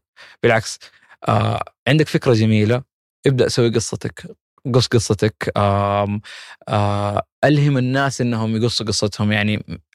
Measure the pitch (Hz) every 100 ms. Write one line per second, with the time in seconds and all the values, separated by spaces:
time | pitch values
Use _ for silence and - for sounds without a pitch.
0 | _ - - - 120 113 - - - _
1 | _ _ - 110 107 110 - - - 151
2 | 151 160 135 113 110 110 104 123 - _
3 | _ _ 143 127 - - 117 117 - -
4 | - - - - _ _ 135 123 - 120
5 | - 107 107 - - - 101 101 101 101
6 | 101 104 - - - - - 104 101 101
7 | 101 104 - _ 135 147 147 135 127 135
8 | 139 - 123 113 113 110 117 - 104 98
9 | 104 - 104 107 104 104 - - _